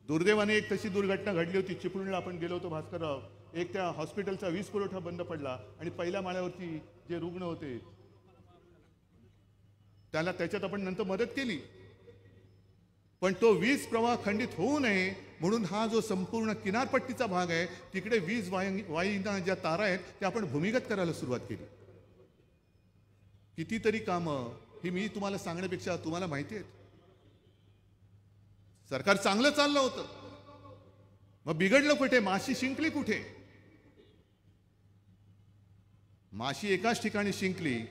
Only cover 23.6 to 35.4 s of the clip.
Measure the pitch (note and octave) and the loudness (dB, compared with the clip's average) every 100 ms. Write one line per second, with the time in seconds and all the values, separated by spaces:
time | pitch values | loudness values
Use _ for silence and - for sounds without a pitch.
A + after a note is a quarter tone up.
23.6 | D#3+ A3 A3 G#3+ G#3+ F3 E3 C#3+ A#2+ B2+ | -4 0 2 2 0 0 0 -2 -4 -10
24.6 | - - F3 F3+ G#3+ G#3 G3 G3 F#3+ E3+ | -18 -8 -4 -2 -2 -2 -4 -4 -4 -4
25.6 | F#3 F3+ G3+ E3+ D#3+ E3+ F#3 C#3+ C#3+ G#3+ | -4 -4 -4 -4 -4 -4 -2 -4 -4 -8
26.6 | E3 - - - - - - _ _ _ | -12 -20 -20 -20 -20 -20 -20 _ _ _
27.6 | - - _ _ - - _ - - - | -20 -20 _ _ -20 -20 _ -20 -20 -20
28.6 | - - - C3 - G3 G#3 G3+ C#4 C#4+ | -20 -20 -8 -2 4 6 6 6 6 6
29.6 | C#4+ C#4+ C4 G#3+ D3+ - - - - - | 4 6 2 0 -10 -12 -16 -18 -20 -20
30.6 | - - - - - - - - C#3+ D#3+ | -20 -20 -20 -20 -20 -20 -20 -14 -6 2
31.6 | F#3+ C4 D4 D4 C4 B3+ G3+ F#3+ - B3+ | 6 6 6 4 6 4 4 0 0 -2
32.6 | B3+ C4+ D#4 D4 A3 F3 - - - - | -2 0 -2 -2 -2 -2 -4 -16 -20 -20
33.6 | - - - - - - _ _ _ _ | -20 -20 -20 -20 -20 -20 _ _ _ _
34.6 | _ _ _ _ _ - - - | _ _ _ _ _ -20 -20 -20